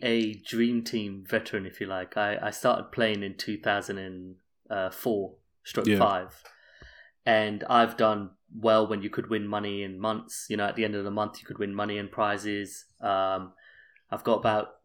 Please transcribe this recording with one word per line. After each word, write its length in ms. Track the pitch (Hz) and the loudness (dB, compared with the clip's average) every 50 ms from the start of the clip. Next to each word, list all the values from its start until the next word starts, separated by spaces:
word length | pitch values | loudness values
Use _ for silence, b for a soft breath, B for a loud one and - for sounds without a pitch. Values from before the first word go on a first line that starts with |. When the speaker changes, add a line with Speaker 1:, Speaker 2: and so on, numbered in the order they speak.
| - | -2
Speaker 1:
a 300 | 123 117 117 113 107 107 | 0 2 2 2 0 -2
Dream 500 | 107 - - - 113 117 120 120 117 117 | -6 -10 -4 0 2 2 4 2 0 -2
Team 400 | - - 113 104 101 98 98 98 - | -2 -4 -4 -4 -4 -6 -10 -6 -2
veteran, 380 | - 110 - - - 104 95 | -2 -2 -2 -2 -6 -6 -6
if 140 | 95 - - | -8 -8 -8
you 80 | 104 95 | -8 -6
like. 280 | 95 92 92 - - | -6 -6 -6 -4 -2
I, 220 | 104 104 104 104 - | -2 0 0 -2 -2
I 100 | - 104 | -4 -4
started 420 | 107 - - 123 120 - - - - | -4 0 2 2 2 2 -2 -6 -2
playing 320 | - 117 110 107 101 101 | 0 0 0 0 -2 -4
in 120 | 98 95 | -6 -8
two 220 | - - - 107 101 | -8 -6 -6 -6 -2
thousand 400 | - - 101 101 98 - 101 98 | 0 0 0 0 -2 -4 -8 -8
and 960 | 95 95 92 90 90 92 92 - _ _ _ _ _ - 107 101 92 95 - | -8 -10 -10 -12 -14 -14 -16 -20 _ _ _ _ _ -6 -4 -2 -2 -4 -4
four 400 | - - 127 113 101 98 92 - - _ _ _ _ _ | -4 -2 0 0 0 0 -4 -8 -14 _ _ _ _ _
stroke 240 | - - 120 107 110 | -6 -4 0 2 4
Speaker 2:
Yeah. 100 | 104 98 | 6 6
Speaker 1:
five. 420 | 113 104 98 92 92 92 - - - b b b b b b b b b b b b b b _ _ | 6 4 4 0 -2 -6 -12 -20 -20 b b b b b b b b b b b b b b _ _
And 380 | 117 113 110 107 107 104 101 - - | 4 4 4 4 2 -2 -4 0 4
I've 260 | 123 117 117 113 113 | 6 6 6 6 4
done 360 | - 117 110 107 104 101 92 - _ _ _ - | 4 4 4 4 2 -2 -6 -12 _ _ _ -8
well 320 | 113 110 113 110 110 110 | 2 4 6 8 8 6
when 140 | 104 107 101 | 4 0 -2
you 80 | 98 104 | -4 -4
could 220 | - - - - | -4 -6 -2 -2
win 180 | 113 107 104 101 | -2 -2 -2 -2
money 340 | 104 104 101 101 101 101 101 | -2 -4 -2 -4 -4 -4 -6
in 160 | 98 95 92 | -6 -6 -4
months. 460 | 101 110 110 107 - - - - - - | -2 -2 -2 -2 -6 -10 -12 -12 -8 -6
You 80 | 104 104 | -2 -2
know, 80 | 104 | 0
at 100 | 101 - | -2 0
the 80 | 117 110 | 0 0
end 100 | 107 104 | 0 0
of 100 | 101 98 | -2 -4
the 60 | 101 | -2
month, 300 | 101 107 104 104 - - | -2 -2 -2 -2 -4 -10
you 60 | - | -14
could 100 | - 98 95 | -14 -6 -6
win 160 | 104 101 101 | -4 -4 -2
money 220 | 98 104 104 104 | -4 -4 -2 -4
and 160 | 104 101 98 - | -4 -6 -6 -2
prizes. 720 | - 110 104 104 101 101 107 104 101 101 95 - - - _ _ _ | 0 0 0 0 -2 -2 -4 -4 -4 -4 -8 -12 -16 -20 _ _ _
Um, 540 | - 101 98 95 95 95 95 92 92 90 b b b b b b b b b b b _ | -2 0 2 2 2 2 0 -2 -4 -8 b b b b b b b b b b b _
I've 140 | - 104 - | -10 -4 0
got 100 | 117 113 104 | 2 2 4
about 320 | - 117 107 107 104 - - _ _ | 4 2 2 2 0 -2 -8 _ _